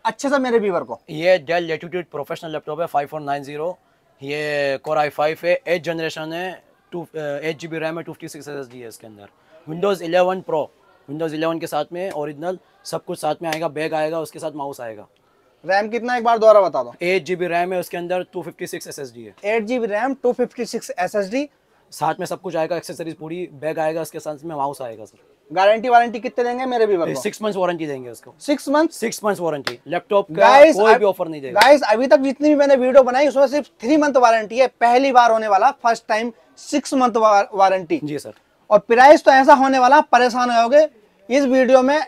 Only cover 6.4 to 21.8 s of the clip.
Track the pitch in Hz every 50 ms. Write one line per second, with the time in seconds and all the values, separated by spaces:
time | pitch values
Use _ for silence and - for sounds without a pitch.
6.4 | 180 190 170 - _ _ _ _ _ _ - 175 160 - - 160 151 147 143 143
7.4 | 147 156 165 131 170 165 160 160 151 160 160 170 160 - 156 - - 156 - 156
8.4 | 135 147 147 139 135 120 123 127 120 113 107 - - 113 107 101 101 - _ _
9.4 | _ _ _ - _ 151 156 170 185 202 196 170 175 165 165 180 180 180 185 190
10.4 | 165 - 160 156 131 - _ _ _ _ _ _ _ - 139 156 165 160 151 151
11.4 | 160 165 165 165 165 160 - 151 151 147 165 175 185 196 165 151 147 147 151 143
12.4 | 156 175 190 180 _ _ _ _ _ - - 160 - - 131 - - 151 151 151
13.4 | 170 165 156 160 165 165 139 151 156 160 160 156 156 156 165 165 160 - - 160
14.4 | 165 156 143 151 139 139 139 - 123 117 110 104 98 _ _ _ _ _ _ _
15.4 | _ _ _ _ _ 160 185 202 214 220 214 233 220 247 247 247 226 240 233 226
16.4 | 214 220 208 208 196 170 139 143 123 120 - - 175 175 185 190 151 143 185 165
17.4 | 180 175 170 170 175 180 185 180 170 - - 175 175 170 180 185 180 - _ 185
18.4 | 156 165 - _ 175 170 - 170 - 175 147 - 143 127 117 120 113 107 95 _
19.4 | - 202 220 233 214 208 254 254 226 208 202 208 233 269 269 - - 240 233 -
20.4 | 247 - - - 233 208 - 226 - - - - 180 180 - 208 202 185 208 262
21.4 | 294 285 _ _ _ _ _ _